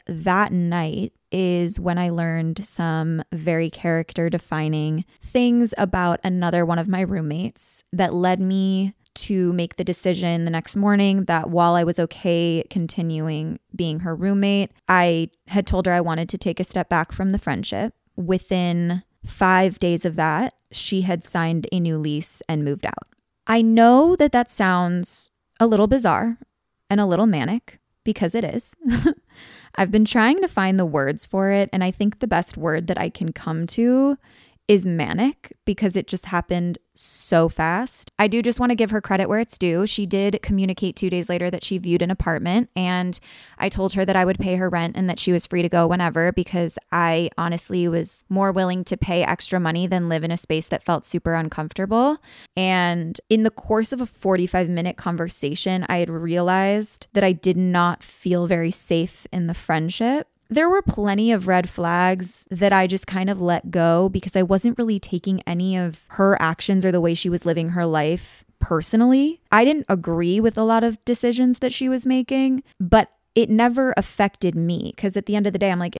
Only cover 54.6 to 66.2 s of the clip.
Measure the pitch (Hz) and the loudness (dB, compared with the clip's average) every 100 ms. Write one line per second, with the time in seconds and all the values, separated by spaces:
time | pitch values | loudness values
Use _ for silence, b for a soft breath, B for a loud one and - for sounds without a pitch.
54.6 | 175 175 175 - 180 170 170 - 143 156 | 0 -2 -4 -6 -6 -4 -6 -6 -6 -4
55.6 | - 185 - 175 175 165 170 175 175 190 | -4 -2 -2 -2 -2 -4 -2 0 2 2
56.6 | 196 208 214 - - 202 196 180 185 180 | 2 0 -2 -8 -6 0 2 2 0 0
57.6 | 185 180 175 - - - 185 175 175 170 | 2 2 2 0 -8 -8 -2 0 0 0
58.6 | 165 - - 165 175 - - 180 170 170 | 0 -2 -2 0 -2 -8 -10 -4 -4 -4
59.6 | - 160 160 - 233 285 - _ - 233 | -4 -2 -2 -2 -2 -2 -4 _ -4 0
60.6 | 330 392 - - 208 202 226 214 185 180 | 2 2 0 0 0 2 2 2 2 2
61.6 | 180 - 170 175 180 185 180 - - 180 | 0 -2 0 2 2 0 -4 -8 -8 0
62.6 | 202 196 185 190 - 190 190 190 175 170 | 4 4 4 0 -2 -2 -2 0 0 -2
63.6 | - 175 165 170 190 190 185 190 180 196 | -2 2 4 4 2 0 -2 0 2 2
64.6 | 233 247 226 202 - 180 190 185 - 175 | 2 0 -2 -2 -4 -4 -2 -4 -2 -2
65.6 | 185 185 175 160 - - | -2 -2 -2 -6 -8 2